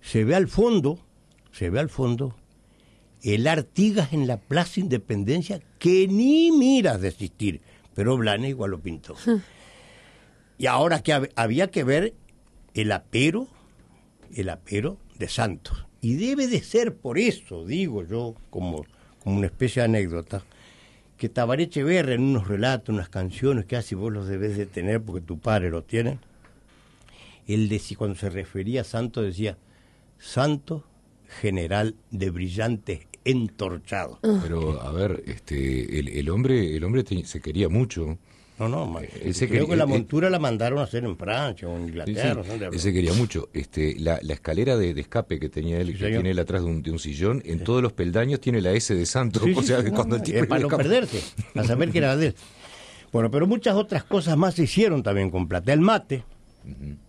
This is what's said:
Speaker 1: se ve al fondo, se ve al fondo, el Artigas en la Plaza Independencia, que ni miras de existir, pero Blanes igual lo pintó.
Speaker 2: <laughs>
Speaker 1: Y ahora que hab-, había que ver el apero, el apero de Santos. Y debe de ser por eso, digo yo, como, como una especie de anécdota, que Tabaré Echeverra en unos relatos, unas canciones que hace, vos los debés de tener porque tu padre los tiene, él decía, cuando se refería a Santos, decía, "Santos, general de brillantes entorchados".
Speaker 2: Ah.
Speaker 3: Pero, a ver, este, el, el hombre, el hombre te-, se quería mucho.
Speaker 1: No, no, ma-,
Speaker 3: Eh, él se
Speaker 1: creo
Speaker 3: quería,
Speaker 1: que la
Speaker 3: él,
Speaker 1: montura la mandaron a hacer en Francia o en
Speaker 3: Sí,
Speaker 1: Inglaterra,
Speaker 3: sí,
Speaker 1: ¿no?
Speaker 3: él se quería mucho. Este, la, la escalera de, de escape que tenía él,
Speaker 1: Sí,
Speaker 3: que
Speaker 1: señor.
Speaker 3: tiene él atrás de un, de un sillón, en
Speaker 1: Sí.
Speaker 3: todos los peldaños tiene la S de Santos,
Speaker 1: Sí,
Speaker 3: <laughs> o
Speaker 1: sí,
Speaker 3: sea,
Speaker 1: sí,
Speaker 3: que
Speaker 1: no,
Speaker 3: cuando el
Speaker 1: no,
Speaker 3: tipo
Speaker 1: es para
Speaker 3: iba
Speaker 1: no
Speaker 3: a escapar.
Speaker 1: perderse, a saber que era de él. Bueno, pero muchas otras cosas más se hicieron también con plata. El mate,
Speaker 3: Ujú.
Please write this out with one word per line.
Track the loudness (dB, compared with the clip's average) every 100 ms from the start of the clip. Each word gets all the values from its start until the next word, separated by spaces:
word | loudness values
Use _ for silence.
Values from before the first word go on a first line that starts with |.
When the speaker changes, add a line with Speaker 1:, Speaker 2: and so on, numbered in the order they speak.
Speaker 1:
se | -2 0
ve | 2 2
al | 2
fondo, | 4 4 4 2 -2 -10 _ _ _ _
se | -6 -2
ve | -2
al | -2
fondo, | -2 -2 0 -4 -8 -20 _ _ _ _ _ _ _
el | 0 2 4
Artigas | 2 0 2 4 4 0
en | 0 0
la | -2
Plaza | 0 0 0 -2
Independencia, | 0 -2 -2 -2 0 0 -2 -8 -10 0
que | 4 6 4
ni | 4 6 6 6
miras | 6 6 6 4 2
de | -2
existir, | -4 -10 -4 -4 -4 -12 -20 _ -2
pero | 0 2
Blanes | 2 0 -2
igual | -4 -6
lo | -6
pintó. | -8 -10 -12 -6 0
Speaker 2:
<laughs> | 0 0 -20 -20 -20 -20 -20 -20 -20 -20 _ _ _
Speaker 1:
Y | 0
ahora | 4 4 2
que | 2
hab-, | 0 0 0
había | 2 2 0
que | 0
ver | 2 2 0 -6 -20 _ _ -20 -12 -4
el | -2
apero, | -2 -2 2 2 0 -6 -14 -20 _ -20 _ _ _ -16 -6
el | -6
apero | -6 -6 -4 -4 -8 -20 -10
de | -8
Santos. | -2 -4 -4 -8 -8 -8 _
Y | -2 0
debe | 0 0 0
de | -2
ser | 0 0 0 -4
por | -4 0
eso, | 0 0 -8 -12 -6
digo | -2 -2 -4 -6
yo, | -6 -6 -10 -12
como, | -8 -6 -6 -10 -20 -20 _
como | -2 0
una | 0
especie | 0 -2 2
de | 2
anécdota, | 2 0 -4 -6 -10 -10 -20 -20 -20 -20 -20 _ _
que | -6
Tabaré | -2 0 0
Echeverra | 0 -2 0 2 2
en | 2
unos | 2 2 0
relatos, | 0 2 0 -2
unas | -4 -4
canciones | -6 -6 -2 0 0 -2
que | -6
hace, | -6 -6
vos | -4
los | -4 -4
debés | -4 -2 -4
de | -6
tener | -4 -2 -2
porque | -2 -10 -8
tu | -6
padre | 0 0 0
los | -4 -4
tiene, | -2 -2 -4 -12 -20 -20 -20 _ _ _ _ -20 -20 -20 -20 -4
él | 0 2
decía, | 0 -4 -6
cuando | -6 -4
se | -6
refería | -6 -8 -6 -4 -4
a |
Santos, | -4 -4 -4 -4 -4
decía, | -2 -6 -6 _ _ _ _ _ _
"Santos, | -6 0 0 0 -4 -10 -10 _ _ _ _ -6
general | -4 -2 0 0 0 -4 _
de | -4 -4
brillantes | -4 -6 -4 -2 -4 -4 -8 -10 -8 0
entorchados". | 0 0 -4 -6 -6 -6 -6 -6 -2
Speaker 2:
Ah. | 0 2
Speaker 3:
Pero, | 0 -2 -2 -2
a | -4
ver, | -2 -2 -2 -6
este, | -12 -6 -4 -2 -2 -2 -4
el, | -4
el | -4 -2
hombre, | 0 2 2 2 -2
el |
hombre | 0 -2
te-, | 0 -4 -6
se | -10
quería | -6 0 2
mucho. | 2 0 -2 -6 -6 _ -20 _ -8
Speaker 1:
No, | -4
no, | -4 -6
ma-, | -8
Speaker 3:
Eh, | -10 -8
él | -6
se | -2 0
Speaker 1:
creo | 2
Speaker 3:
quería, | 2
Speaker 1:
que | 2
la | 2
Speaker 3:
él, |
Speaker 1:
montura | 2 0 0 2
la | 2
mandaron | 0 0 0 0
a |
hacer | -2 -4
en | -4 -6
Francia | -4 -4 -4 -6 -8
o | -6
en | -6
Speaker 3:
Sí, |
Speaker 1:
Inglaterra, | -6 -6 -2 0 -2
Speaker 3:
sí, | -4 -6
Speaker 1:
¿no? | -6
Speaker 3:
él | -2
se | 0
quería | 2 4
mucho. | 4 2 -2 -6
Este, | -8 -6 -2 0 0
la, | 0 0
la | -2
escalera | -6 -2 0 2 2
de, | 2
de | -2
escape | -4 -4 -2 -4
que | -4
tenía | -4 -2 0
él, | -2
Speaker 1:
Sí, |
Speaker 3:
que | -2
Speaker 1:
señor. | -2 0
Speaker 3:
tiene | 0
él | 0
atrás | 0 0
de | 0
un, | -2
de | -2
un | -4
sillón, | -4 0 0 0
en | -2 -4
Speaker 1:
Sí. | 0
Speaker 3:
todos | 2
los | 2
peldaños | 0 0 2 2 0
tiene | 2 2
la | 4
S | 2 2
de | 0 0
Santos, | 0 0 2
Speaker 1:
Sí, | 2
Speaker 3:
<laughs> | 2
o |
Speaker 1:
sí, | 2
Speaker 3:
sea, | 2
Speaker 1:
sí, | 2
Speaker 3:
que |
Speaker 1:
no, | 0
Speaker 3:
cuando | 0 0
el |
Speaker 1:
no, | 0
Speaker 3:
tipo | 0
Speaker 1:
es | 2
para | 2
Speaker 3:
iba | 2
Speaker 1:
no | 2
Speaker 3:
a |
escapar. | 4 2 2
Speaker 1:
perderse, | -4 -8 -10 -8 -2
a |
saber | 0 2 2
que | 2
era | 2 4
de | 2
él. | 0 -14 -20 -20 -20 -20 -20 -4
Bueno, | 0 2
pero | 4 2
muchas | 2 2 2
otras | 2 -2
cosas | 0 0 2 4
más | 2
se | 2
hicieron | 2 4 4 4
también | 2 0 0
con | 0 0
plata. | 0 2
El | 4
mate, | 6 4 0 -8 -8 -20 -20 _
Speaker 3:
Ujú. | -16 -12 -12 -12